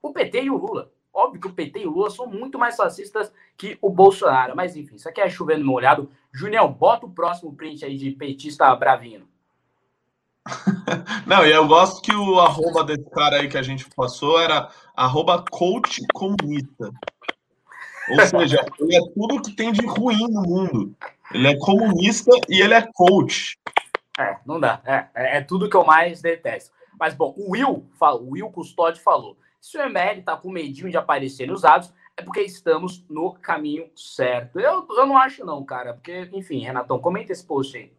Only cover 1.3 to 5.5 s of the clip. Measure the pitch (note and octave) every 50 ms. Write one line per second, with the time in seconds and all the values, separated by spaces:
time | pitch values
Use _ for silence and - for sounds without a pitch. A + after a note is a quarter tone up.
1.3 | G#3+ E3+ - F#3+ F3+ - D#3 C#3 C#3 G#3 G#3 E3+ D3+ F3+ G3+ G#3 F#3 - B3 B3
2.3 | F#3+ G3+ B3 C4+ C4+ C4 A#3+ A#3+ A#3 A#3 G3+ E3+ F3 F#3+ G3 - _ G#3+ G3+ -
3.3 | _ _ _ _ _ _ F#3+ G#3 G3 _ - G3 F3 F3 F#3+ G3 F#3+ - G#3 D#3+
4.3 | C3+ C3 B2+ B2+ C3 E3 F#3 F3+ F3+ D3+ C#3+ - - - - E3 E3 A3 G3+ F3+
5.3 | F3+ - F3 D3